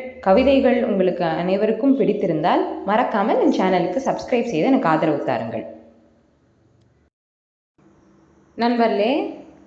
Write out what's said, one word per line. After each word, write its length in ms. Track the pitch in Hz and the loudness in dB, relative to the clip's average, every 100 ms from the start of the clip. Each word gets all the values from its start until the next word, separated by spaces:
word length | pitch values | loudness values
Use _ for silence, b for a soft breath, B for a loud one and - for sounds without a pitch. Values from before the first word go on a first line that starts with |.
| - - | -6 -4
கவிதைகள் 640 | 196 196 262 269 240 240 | 2 4 4 4 4 2
உங்களுக்கு 400 | 233 202 180 175 | 0 0 0 0
அனைவருக்கும் 720 | 170 160 180 196 220 220 277 254 | -2 -2 -2 0 0 0 2 2
பிடித்திருந்தால் 680 | 208 - 185 156 170 269 370 - - | 2 0 -2 0 0 0 -2 -6 -2
மறக்காமல் 540 | 214 220 220 208 523 | 0 0 0 0 2
என் 160 | 359 - | 2 2
சேனலுக்கு 460 | 190 185 170 - | 0 0 0 -2
சப்ஸ்கிரைப் 460 | - 185 - - 233 | -4 -6 -2 -2 -2
செய்து 200 | 156 202 | -2 2
எனக்கு 180 | 269 170 | 2 2
ஆதரவு 360 | 156 160 143 | 0 0 -2
தாருங்கள். 420 | - 120 117 117 - - - - _ _ _ _ _ _ _ _ _ _ _ _ _ _ _ _ _ _ _ _ _ _ _ _ _ - | -2 -4 -6 -10 -12 -16 -20 -20 _ _ _ _ _ _ _ _ _ _ _ _ _ _ _ _ _ _ _ _ _ _ _ _ _ -4
நண்பர்களே, 540 | 233 240 226 202 214 294 - - - - | -2 2 2 2 0 0 -4 -10 -18 -20